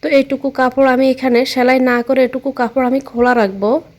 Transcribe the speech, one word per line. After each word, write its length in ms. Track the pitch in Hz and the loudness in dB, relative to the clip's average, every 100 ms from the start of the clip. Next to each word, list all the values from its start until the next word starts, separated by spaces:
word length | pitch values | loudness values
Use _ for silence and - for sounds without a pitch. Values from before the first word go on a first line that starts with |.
তো 20 | - | 2
এইটুকু 380 | 285 269 269 269 | 0 0 -2 -6
কাপড় 360 | 269 262 247 269 | -2 -2 2 2
আমি 160 | 254 269 | 2 0
এখানে 300 | 254 262 240 262 | 0 0 0 0
সেলাই 340 | - 247 262 254 | 0 2 2 2
না 80 | 240 | 0
করে 200 | 240 269 | 0 0
এটুকু 260 | 247 254 277 | 0 -2 -8
কাপড় 340 | 262 240 240 254 | -4 -4 -2 -2
আমি 120 | 262 | -2
খোলা 320 | 269 233 247 247 | -4 -2 0 2
রাখবো। 360 | 208 196 202 277 - | 0 -2 -2 -2 -4